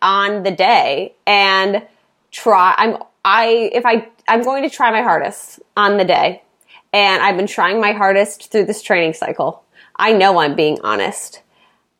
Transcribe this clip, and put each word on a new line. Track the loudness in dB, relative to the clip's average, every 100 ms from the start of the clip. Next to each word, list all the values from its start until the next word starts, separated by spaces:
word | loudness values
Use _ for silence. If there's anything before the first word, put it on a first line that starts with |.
on | 0 2 0 -2
the | -4
day | 0 2 4 2 -2 -6 -6 0
and | 2 2 2 0 -2 -6 _ _ _ _
try. | -6 2 4 4 2
I'm, | 0 -2 -10 _ 0
I, | 2 2 0 0
if | -2 0
I, | 0 -2 _ -2
I'm | 0
going | 0 -4
to | -6
try | -2 0
my | 0
hardest | 0 0 -2 -10 -18 -20 -10 -2
on | 0 2
the | 2
day. | 2 0 -4 _ _ _ -20 _
And | 0 2 2
I've | 0 0
been | -4
trying | -2 -2 0
my | -2
hardest | 0 0 2 0 -6 -4
through | -2 -2
this | -4
training | -2 0 0
cycle. | -4 -8 -4 -6 -6 _ _ _ -4
I | 0
know | 2 2 2
I'm | 0 0
being | -2 -2
honest. | -4 -2 -4 -6 -14 -20 _ _ _ _ _ _